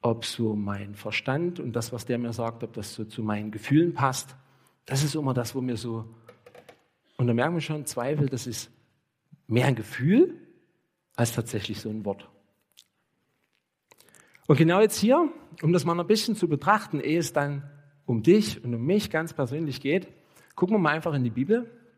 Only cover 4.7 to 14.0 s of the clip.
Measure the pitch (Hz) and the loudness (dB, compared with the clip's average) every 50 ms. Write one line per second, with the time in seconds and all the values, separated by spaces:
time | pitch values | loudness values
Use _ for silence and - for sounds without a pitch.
4.7 | _ _ _ - 135 135 147 151 - 156 147 135 127 127 120 113 - 131 127 127 | _ _ _ -4 -2 0 0 0 -2 -2 -2 0 0 0 -2 -2 -4 -4 -4 -4
5.7 | 120 107 - 120 113 113 110 113 - - _ - - _ _ - _ - - - | -4 -4 -4 -6 -6 -6 -8 -10 -16 -20 _ -20 -20 _ _ -20 _ -20 -20 -20
6.7 | - _ _ _ _ _ _ _ _ _ 123 120 117 117 123 156 175 170 147 - | -20 _ _ _ _ _ _ _ _ _ 2 2 4 2 2 0 0 -2 -4 -4
7.7 | 156 151 143 - - - 120 131 151 147 147 131 135 120 - 127 110 - - - | -6 -8 -8 -8 -6 -6 -4 -2 0 0 0 0 -2 -4 -6 -6 -8 -10 -10 -14
8.7 | _ _ _ _ _ _ _ _ _ _ _ _ - _ _ _ 110 120 127 131 | _ _ _ _ _ _ _ _ _ _ _ _ -20 _ _ _ 2 2 4 4
9.7 | 131 - 110 - - - 127 156 190 254 359 - - - - - _ _ _ _ | 2 0 -2 -10 -8 -2 2 4 6 6 6 6 4 -10 -18 -20 _ _ _ _
10.7 | _ _ _ _ _ _ _ _ _ - 120 113 - - 113 117 - 110 101 - | _ _ _ _ _ _ _ _ _ 0 0 0 0 -4 -6 -4 -6 -6 -6 -6
11.7 | 104 - - 113 107 110 104 101 98 - - - _ _ _ _ _ _ _ _ | -8 -8 -8 -8 -8 -6 -4 -6 -6 -6 -8 -20 _ _ _ _ _ _ _ _
12.7 | _ _ _ _ _ _ _ _ _ _ _ _ _ _ _ _ _ _ _ _ | _ _ _ _ _ _ _ _ _ _ _ _ _ _ _ _ _ _ _ _
13.7 | _ _ _ _ _ _ | _ _ _ _ _ _